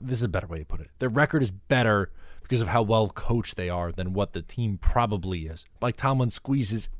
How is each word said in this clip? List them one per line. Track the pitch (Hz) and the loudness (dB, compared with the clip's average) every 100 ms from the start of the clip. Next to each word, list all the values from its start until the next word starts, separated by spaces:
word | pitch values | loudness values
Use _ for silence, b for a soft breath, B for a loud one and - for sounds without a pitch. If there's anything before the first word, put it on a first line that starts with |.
this | 127 117 | -4 -2
is | |
a | 117 | 0
better | 92 85 | -2 -4
way | 82 | -8
to | |
put | 76 76 | -4 -6
it. | 78 - | -6 -4
Their | 127 | 0
record | 120 151 160 | 2 2 2
is | 117 | 0
better | 95 - 131 113 101 95 b b b | -2 0 2 4 4 2 b b b
because | - 123 | -2 0
of | 98 | 2
how | 117 | 2
well | 107 110 104 | 4 4 2
coached | - - 117 - - | 0 0 0 -2 -4
they | 90 | -4
are | 87 85 | -2 -2
than | 87 92 | -4 -2
what | 95 98 | 0 -2
the | 87 | -4
team | - - 110 98 | -8 -4 -2 2
probably | - 120 110 101 92 90 78 | 4 4 2 0 -2 -4 -6
is. | 80 - - | -10 -16 -4
Mike | 120 - | -2 0
Tomlin | 135 135 120 | 2 2 2
squeezes | - - 139 104 110 - | -2 0 0 2 -2 -4